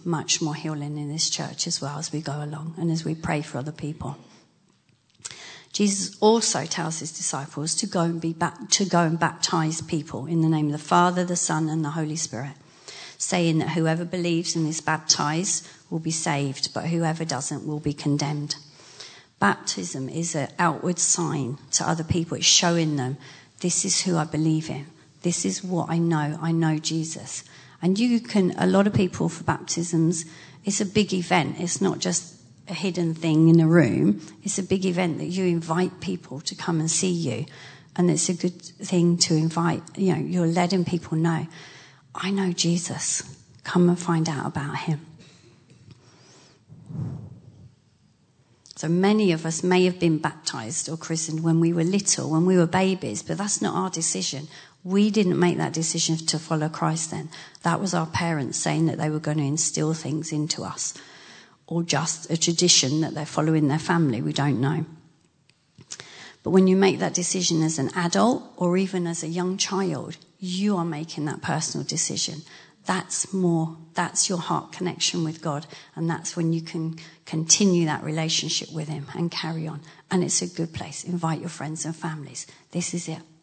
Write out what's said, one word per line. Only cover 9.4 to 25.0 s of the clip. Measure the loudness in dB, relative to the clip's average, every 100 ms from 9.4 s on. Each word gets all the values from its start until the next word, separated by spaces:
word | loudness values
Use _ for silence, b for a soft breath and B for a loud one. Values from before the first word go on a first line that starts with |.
| -2 0 0 -2
people | -4 -4 -4 -8 -2
in | 2
the | 4
name | 4 2
of |
the | -2
Father, | 2 4 6 2
the | -2 -2
Son, | 0 0 0
and | 0
the | -2
Holy | -2 -4 -4
Spirit, | -6 -6 -8 -12 B B B B B B
saying | -2 2 4 2
that | 2
whoever | 0 2 0
believes | -2 -2 0 0 0 0
and | -2
is | -2
baptized | -2 -2 0 0 2 0 -2 -4 B B B
will | -6
be | -4
saved, | -2 -2 0 -2 -4 -6
but | -4 -2
whoever | 0 0 -2
doesn't | -4 -4 -4 -6 -6
will | -4
be | -4
condemned. | -2 0 0 -2 -4 -6 -8 B B B B B B B _
Baptism | 0 0 -4 -6 -6 -8 -6
is | -6 -4
an | -2 -4 0
outward | 0 2 -2 0
sign | 0 0 0 -2 -2 -6 -4
to | -2 0
other | -2
people. | 0 -2 0 0
It's | 4
showing | 4 4 2 2 0
them, | -2 -6 B B B -6
"This | -2 0
is | 0 0
who | 2 0
I |
believe | 0 0 2 2 -2
in. | -10 -12 B